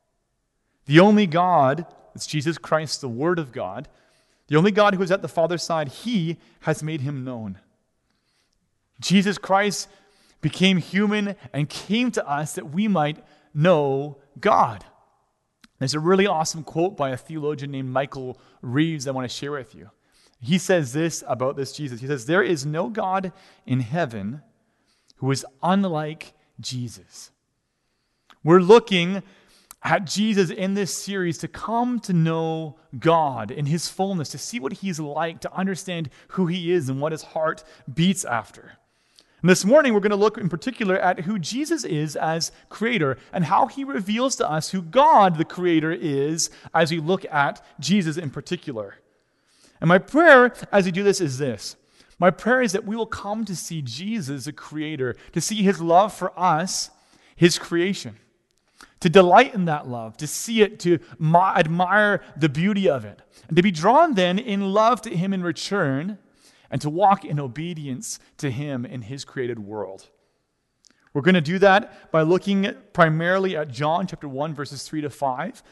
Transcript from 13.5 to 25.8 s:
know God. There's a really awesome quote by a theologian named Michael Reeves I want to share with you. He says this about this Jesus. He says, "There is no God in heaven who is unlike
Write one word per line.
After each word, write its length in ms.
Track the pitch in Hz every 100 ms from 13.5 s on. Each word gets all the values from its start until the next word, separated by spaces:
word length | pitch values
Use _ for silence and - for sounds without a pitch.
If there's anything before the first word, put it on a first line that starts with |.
know 640 | 147 170 160 143 135 147 143 _ -
God. 440 | 208 - 151 101 - _ _ _ _ _ _ _ _ _
There's 140 | 131
a 60 | 151
really 260 | 160 190 202
awesome 360 | 160 160 160
quote 340 | 135 156 180 202
by 140 | 135
a 60 | 127
theologian 560 | - 160 147 147 143
named 180 | 135 131
Michael 500 | 131 143 139 127 120 _ _
Reeves 440 | 127 131 165 156 135
I 40 |
want 180 | 131 123
to 80 | -
share 140 | 143
with 240 | 147 120
you. 160 | - 95 _ _ _ _ _
He 160 | 117 180
says 360 | - 180 131
this 300 | 139 165 - -
about 300 | 120 131 143
this 160 | 131
Jesus. 280 | - 147 117
He 60 | 135
says, 180 | 143
"There 200 | 113 175
is 200 | 196 160
no 240 | 143 156 233
God 440 | 214 190 190 185 - _ _ -
in 140 | 127
heaven 600 | 113 170 151 110 98 147 - _ _ _ _ _ _ _
who 140 | 131
is 140 | 135 - _
unlike 720 | 165 196